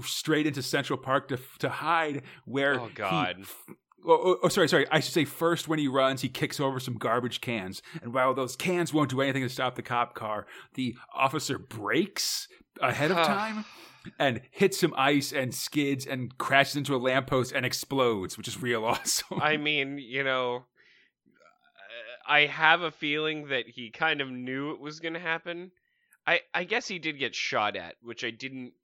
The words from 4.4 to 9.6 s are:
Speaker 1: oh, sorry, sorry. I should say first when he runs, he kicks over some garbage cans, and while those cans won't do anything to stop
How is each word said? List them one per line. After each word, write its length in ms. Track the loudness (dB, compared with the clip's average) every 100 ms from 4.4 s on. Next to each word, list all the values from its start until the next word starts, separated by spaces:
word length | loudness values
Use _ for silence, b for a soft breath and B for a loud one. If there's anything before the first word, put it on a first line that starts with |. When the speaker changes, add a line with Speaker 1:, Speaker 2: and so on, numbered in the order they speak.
Speaker 1:
oh, 40 | 4
sorry, 180 | 4 6
sorry. 200 | 6 4
I 80 | 4
should 140 | 4
say 120 | 2 0
first 420 | 2 0 2 0
when 100 | 0
he 80 | 2
runs, 340 | 4 2 2
he 80 | -4
kicks 300 | -4 -4 0
over 200 | -2 -2
some 160 | -4 -4
garbage 420 | 0 0 0 -4
cans, 420 | -4 -4 -6 -10 B -14
and 120 | -4
while 200 | 2 2
those 220 | 2 -2 -4
cans 380 | -2 0 0
won't 180 | 2 2
do 100 | 2
anything 220 | 0 0
to 60 | -2
stop 260 | -2